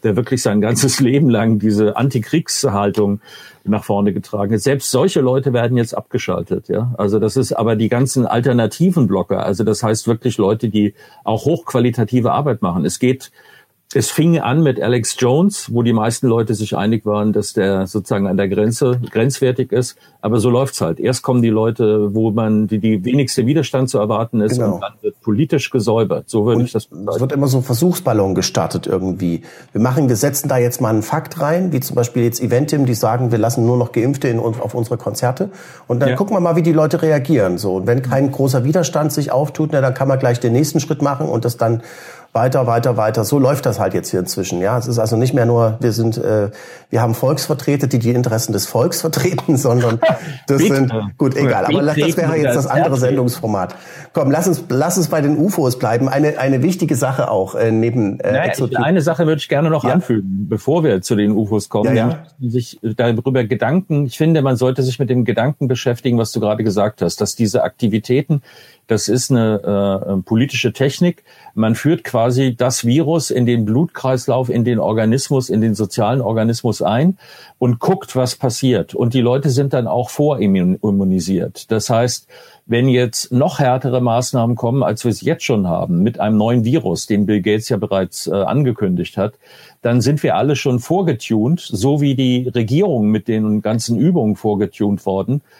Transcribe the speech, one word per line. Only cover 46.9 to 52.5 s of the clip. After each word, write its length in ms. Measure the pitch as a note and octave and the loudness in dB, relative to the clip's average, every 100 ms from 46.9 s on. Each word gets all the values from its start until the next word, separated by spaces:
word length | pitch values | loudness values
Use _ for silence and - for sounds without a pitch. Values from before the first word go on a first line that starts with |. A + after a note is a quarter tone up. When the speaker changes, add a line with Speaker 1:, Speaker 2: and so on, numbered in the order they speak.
| A#2 | 0
Speaker 2:
haben 120 | A#2+ | 0
Volksvertreter, 720 | A2 - E3 - C3+ - C#3+ C3+ | 0 0 -2 -2 -4 0 0 0
die 100 | B2 | 0
die 140 | A2+ | 0
Interessen 420 | B2 A2+ A2 - | 0 0 -2 -2
des 100 | G2+ | -4
Volks 360 | - A2+ D#3+ - | -2 0 0 -2
<laughs> 20 | |
vertreten, 560 | E3 - F3+ E3+ - C3+ | -4 0 0 -2 0 2
sondern 420 | C3 B2 A#2+ A2+ - - D#3 C3 - | 2 2 2 2 0 0 -6 -10 -2
das 160 | C3+ | 2
Speaker 1:
Bitte. 140 | C#3+ C3+ | 4 4
Speaker 2:
sind, 160 | B2+ A2+ G2+ - | 2 0 -6 -2
gut, 180 | C3+ C3 | 0 2
egal. 300 | C#3 G#2+ G2 | 0 2 2
Aber 160 | C#3+ | 2
das 120 | D3 | 2
Speaker 1:
Bitte 220 | D3+ D#3+ E3+ | 2 0 0
Speaker 2:
wäre 200 | D#3+ D#3+ | 0 0
jetzt 200 | C#3 | 2